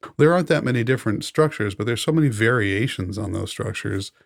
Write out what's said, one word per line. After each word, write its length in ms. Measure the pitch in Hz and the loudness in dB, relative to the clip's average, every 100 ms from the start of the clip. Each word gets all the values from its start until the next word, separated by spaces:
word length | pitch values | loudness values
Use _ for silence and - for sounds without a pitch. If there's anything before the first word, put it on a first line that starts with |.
| - - | -10 4
There 140 | 151 | 4
aren't 140 | 180 170 | 4 2
that 160 | 156 | 0
many 180 | 123 123 | 2 0
different 420 | 113 127 110 101 | 0 0 0 -4
structures, 500 | - - 156 - 104 98 | -2 2 2 2 -6 -4
but 100 | 113 | -4
there's 160 | 117 | -2
so 100 | - | 0
many 160 | 160 143 | 2 2
variations 880 | 104 110 123 101 98 135 - 95 98 | 4 2 4 2 0 -2 -4 -6 -4
on 160 | 101 | -4
those 180 | 95 98 | -4 -6
structures 600 | - 95 95 107 98 98 _ | -6 -6 -6 -6 -6 -8 _